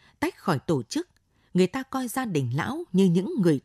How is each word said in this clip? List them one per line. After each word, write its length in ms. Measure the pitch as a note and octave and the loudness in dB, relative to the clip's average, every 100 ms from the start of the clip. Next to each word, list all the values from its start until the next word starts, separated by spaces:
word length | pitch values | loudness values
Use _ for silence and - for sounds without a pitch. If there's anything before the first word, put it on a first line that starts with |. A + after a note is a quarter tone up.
| _ _ | _ _
tách 160 | - - | -6 -4
khỏi 220 | - C#3 | -2 -2
tổ 240 | - D3 | 0 -2
chức, 260 | - D4 F4+ _ _ _ _ | -2 -6 -8 _ _ _ _
người 120 | F3+ F#3 | 0 2
ta 160 | C4 | 0
coi 260 | C4 C4 B3 | -8 -8 -6
gia 160 | - | -6
đình 320 | B3+ D#3 B2 C3 | -4 -2 -2 -2
lão 280 | - D4 F4 | -4 -6 -2
như 120 | F3+ | 4
những 300 | F#3+ E3+ F#3 F4 | 4 4 0 0
người 200 | F3+ C#3 | 0 0